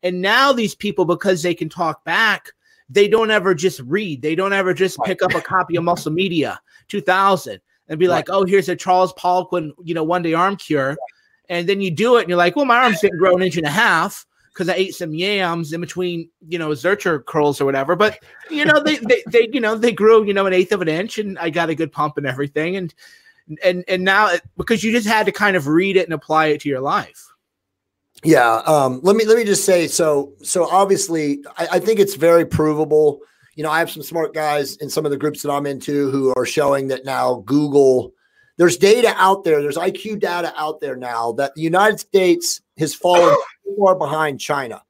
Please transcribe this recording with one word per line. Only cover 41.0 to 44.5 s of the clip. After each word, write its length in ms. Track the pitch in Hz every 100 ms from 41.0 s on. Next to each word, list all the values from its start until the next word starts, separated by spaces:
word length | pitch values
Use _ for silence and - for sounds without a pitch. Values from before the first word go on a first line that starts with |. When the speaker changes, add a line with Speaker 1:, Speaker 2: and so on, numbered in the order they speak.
| 123 117 117
Speaker 2:
that 220 | 113 139 151
the 60 |
United 400 | 160 175 208 208
States 580 | - 196 185 170 - - _ _
has 160 | 156
fallen 400 | - 180 175 175 190 - -
<coughs> 200 | 196 202
far 160 | 196 185
behind 460 | 151 156 156 131
China 420 | -